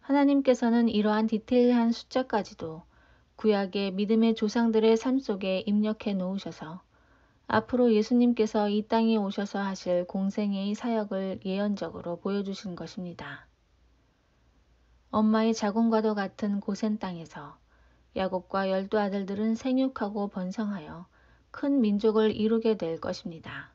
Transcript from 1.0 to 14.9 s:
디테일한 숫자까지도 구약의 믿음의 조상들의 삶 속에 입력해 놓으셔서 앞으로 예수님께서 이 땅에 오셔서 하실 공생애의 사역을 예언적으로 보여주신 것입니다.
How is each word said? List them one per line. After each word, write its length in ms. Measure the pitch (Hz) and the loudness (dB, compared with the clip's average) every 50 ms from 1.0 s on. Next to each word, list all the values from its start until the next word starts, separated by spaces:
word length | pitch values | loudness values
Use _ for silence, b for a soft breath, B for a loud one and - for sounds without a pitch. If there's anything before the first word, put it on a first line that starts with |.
| 208 214 214 214 220 | 2 2 2 2 0
디테일한 640 | 220 226 208 - - 254 247 240 247 247 240 233 233 | 0 -2 -4 -2 2 2 4 6 6 4 4 4 2
숫자까지도 920 | 233 - - _ - 254 262 254 - 214 185 - 214 - - 160 160 160 - b b b b b b b b b _ | 0 -2 -6 _ -4 -4 -2 0 -2 -4 -4 -4 -10 -12 -10 -10 -10 -12 -16 b b b b b b b b b _
구약의 540 | - - 214 208 196 196 185 185 202 196 196 | -2 2 2 2 2 0 -2 -2 -2 -2 -2
믿음의 440 | 180 190 208 190 226 226 226 226 220 | -2 -2 0 2 4 4 4 4 2
조상들의 600 | 226 220 208 - 240 233 233 220 220 220 220 226 | 2 0 0 2 2 2 4 4 4 6 6 4
삶 240 | 226 - 254 254 269 | 4 2 0 0 0
속에 400 | 269 - 208 190 208 190 190 185 185 | 0 -2 -4 -4 -2 -2 -2 -2 0
입력해 480 | 208 202 208 214 214 214 - - 214 202 | 0 2 2 2 0 -2 -4 -4 -4 -2
놓으셔서 680 | 190 180 185 190 196 - 170 160 - 156 151 165 185 _ b b b b b b b b b b b b | -2 -2 -4 -6 -6 -8 -10 -12 -12 -14 -14 -14 -16 _ b b b b b b b b b b b b
앞으로 460 | - - 214 220 - - 247 247 240 220 | 0 0 0 0 0 2 4 6 6 6
예수님께서 760 | 208 214 - 254 240 240 240 240 - 214 214 - 220 208 208 | 4 4 4 4 4 6 4 4 2 0 2 2 0 2 2
이 180 | 202 208 208 | 0 0 0
땅에 300 | - 226 226 226 226 226 | 2 2 2 4 4 2
오셔서 420 | 220 202 190 202 - 196 202 - 196 | 2 0 -2 -2 -4 -6 -4 -4 -4
하실 460 | 202 196 190 - - 180 180 175 180 | -4 -4 -6 -6 -2 0 0 0 0
공생애의 680 | 180 - 196 190 196 - - 208 202 202 190 196 202 208 | -2 -4 -2 -2 -2 -2 -2 -2 -2 -2 -2 -2 -4 -4
사역을 680 | - - 240 233 220 208 208 202 190 190 190 185 - - | -4 -2 -2 -2 -2 -2 -2 -4 -4 -4 -4 -6 -6 -6
예언적으로 720 | 190 185 196 208 208 202 196 175 165 - 180 - 170 175 | -4 -2 -2 0 -2 -2 -2 -4 -8 -8 -10 -8 -8 -8
보여주신 580 | 170 - 196 196 202 202 196 196 - - 196 175 | -6 -4 -4 -2 -2 -4 -6 -8 -8 -10 -12 -10
것입니다. 720 | 170 165 160 - - 180 175 170 - - 143 139 - - _ _ _ _ _ _ _ _ _ _ _ _ _ _ _ _ _ _ _ _ _ _ _ _ _ _ _ _ _ | -10 -12 -12 -10 -10 -10 -10 -10 -12 -14 -14 -14 -16 -18 _ _ _ _ _ _ _ _ _ _ _ _ _ _ _ _ _ _ _ _ _ _ _ _ _ _ _ _ _